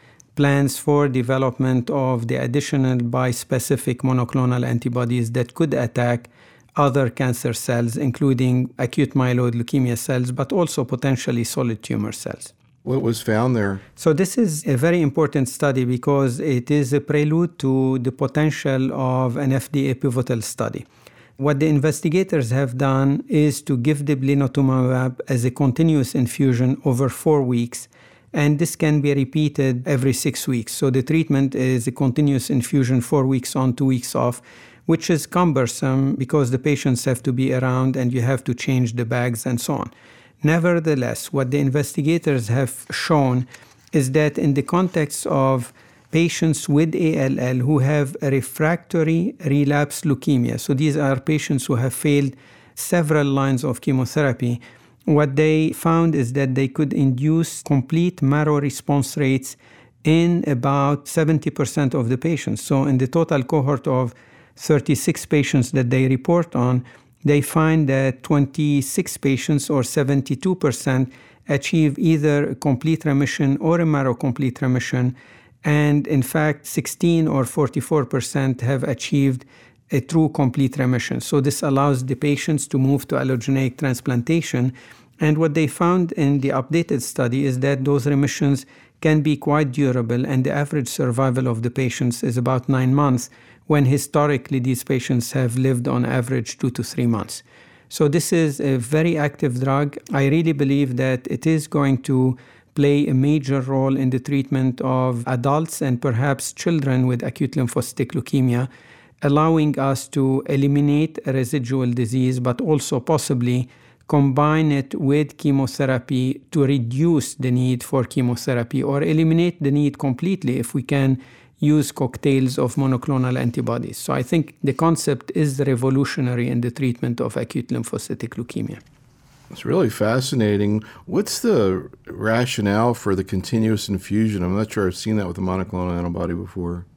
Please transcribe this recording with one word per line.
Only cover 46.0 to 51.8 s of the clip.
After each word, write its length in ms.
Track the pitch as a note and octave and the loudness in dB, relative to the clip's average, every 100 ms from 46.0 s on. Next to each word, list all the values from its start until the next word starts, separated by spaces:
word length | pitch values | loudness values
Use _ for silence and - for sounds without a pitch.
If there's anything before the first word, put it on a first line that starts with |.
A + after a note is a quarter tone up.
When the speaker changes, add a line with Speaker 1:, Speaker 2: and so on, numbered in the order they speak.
| _ | _
Speaker 1:
patients 580 | D#3+ E3+ - E3 D3 - | 0 0 0 0 0 0
with 260 | D3 D#3+ | 2 2
A 220 | - D#3+ D3+ | 2 0 2
L 240 | C3+ C3+ | 0 0
L 160 | B2 B2+ | -2 0
who 220 | B2+ D3+ | 2 2
have 380 | C3+ D3+ C#3 - | 2 2 0 -4
a 100 | C#3+ | 0
refractory 1040 | C3+ - - D#3 E3+ - E3+ D#3 E3 G3 - D3 | 0 -2 -2 0 0 -2 0 2 0 -2 -4 0
relapse 560 | C#3+ C#3+ D3 C#3+ - | 2 2 2 0 -2
leukemia, 580 | - B2+ - C3 A#2+ A#2 | -2 0 0 0 0 -2
so 140 | - | -2
these 220 | C3+ D3+ D3 | 0 0 0
are 220 | C#3 C3 | 0 0
patients 480 | - D3+ - C#3 - | -2 -2 -2 -2 -2
who 100 | |
have 180 | A#2+ | -2